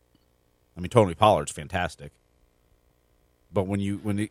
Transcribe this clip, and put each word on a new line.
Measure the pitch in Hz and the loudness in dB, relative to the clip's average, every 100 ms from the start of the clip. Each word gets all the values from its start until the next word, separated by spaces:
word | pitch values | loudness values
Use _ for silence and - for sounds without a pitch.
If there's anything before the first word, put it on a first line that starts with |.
| _ _ _ _ _ _ _ - | _ _ _ _ _ _ _ -10
I | |
mean, | 90 | 0
Tony | 120 101 | 4 4
Pollard's | - 107 90 73 | 4 4 4 0
fantastic. | - 73 92 87 - 71 - _ _ _ _ _ _ _ _ _ _ _ _ _ | -8 -8 -4 -4 -8 -18 -20 _ _ _ _ _ _ _ _ _ _ _ _ _
But | 95 95 | -4 -2
when | 101 | -2
you, | 98 101 | -2 -4
when | 107 101 107 | -4 -4 -4